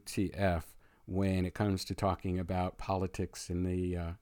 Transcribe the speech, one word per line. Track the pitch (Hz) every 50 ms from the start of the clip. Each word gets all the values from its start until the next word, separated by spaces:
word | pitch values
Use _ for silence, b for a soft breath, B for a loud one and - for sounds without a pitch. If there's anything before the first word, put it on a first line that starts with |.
| -
T | - - - 101 90 -
F | - 101 95 87 80 76 - - - b b b b b
when | - 92 92 98 95 95 92 90
it | 90 -
comes | - 107 104 98 92 -
to | - 95
talking | - - 95 90 - - 95 90 92
about | 90 85 92 90 90 92 - -
politics | - - 98 95 95 92 - - 95 - - - - -
in | 90 87 90
the, | 92 90 90 92 90 90 87
uh, | 85 82 87 -